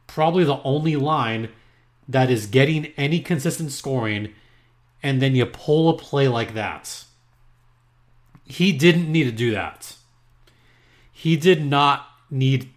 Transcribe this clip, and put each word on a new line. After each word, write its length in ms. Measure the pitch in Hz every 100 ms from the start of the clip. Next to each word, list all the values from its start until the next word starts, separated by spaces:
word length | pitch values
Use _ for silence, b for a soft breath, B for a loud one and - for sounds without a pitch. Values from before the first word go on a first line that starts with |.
| -
probably 380 | - 160 180
the 180 | 151 135
only 320 | 135 147 160
line 540 | 147 143 156 117 113 113 b b b b _ -
that 240 | 131 127
is 160 | 117 104
getting 400 | 127 143 156 147 -
any 220 | 143 170
consistent 540 | - 160 165 - 156
scoring, 600 | 131 139 131 110 104 107 b b b b b _ _
and 180 | 143 135
then 140 | 135
you 120 | 127 117
pull 420 | - - 151 160
a 100 | 165
play 300 | - 139 135
like 260 | 117 110
that. 520 | 110 98 73 - - - _ _ _ _ _ _ _ _ _ _ _ _ _
He 260 | - - 185
didn't 400 | 139 170 170 160
need 140 | 160
to 80 | 127
do 180 | 110 117
that. 460 | 101 80 - - - _ _ _ _ b b b b b b b -
He 180 | 160 160
did 280 | 175 165 143
not 400 | 143 143 135 - _ -
need 400 | 135 131 135 -